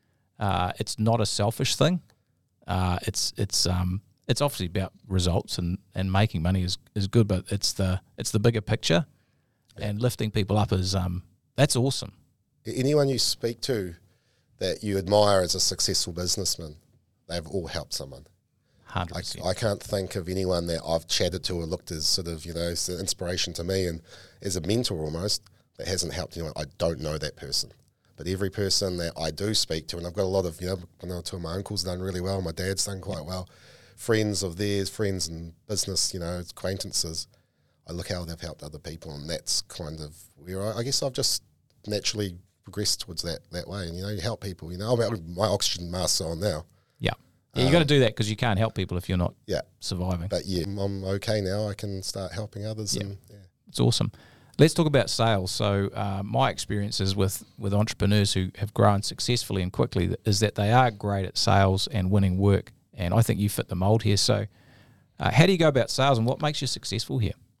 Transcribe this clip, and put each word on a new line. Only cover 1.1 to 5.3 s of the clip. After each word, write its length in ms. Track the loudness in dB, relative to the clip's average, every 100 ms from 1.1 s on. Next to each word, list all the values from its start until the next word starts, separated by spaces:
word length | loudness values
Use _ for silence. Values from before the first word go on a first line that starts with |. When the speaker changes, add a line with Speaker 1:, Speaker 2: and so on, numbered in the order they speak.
| 2
Speaker 1:
a 60 |
selfish 520 | 2 0 0 0 -2 2
thing. 260 | 2 2 -4 _ _ _ _ _ -2
Uh, 320 | 0 2 0 -2
it's, 260 | -2 -4 -2
it's, 260 | -2 2
um, 380 | 2 2 0 -2 -6 _ -2
it's 140 | 0
obviously 240 | 0 0 -4
about 260 | -2 -4 -8 -2
results, 480 | 2 4